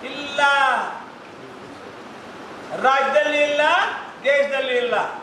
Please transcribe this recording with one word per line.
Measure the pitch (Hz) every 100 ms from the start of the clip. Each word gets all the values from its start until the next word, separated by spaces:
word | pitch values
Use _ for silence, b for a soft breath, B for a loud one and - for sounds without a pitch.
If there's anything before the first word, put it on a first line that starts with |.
ಇಲ್ಲ, | 254 277 285 294 285 277 262 247 - - - - - - - - - - - - - - - - - - - 165
ರಾಜ್ಯದಲ್ಲಿ | 247 269 277 285 302 294
ಇಲ್ಲ, | 294 294 302 349 - - - -
ದೇಶದಲ್ಲಿ | 262 277 277 269 262 247
ಇಲ್ಲ. | 240 202 - -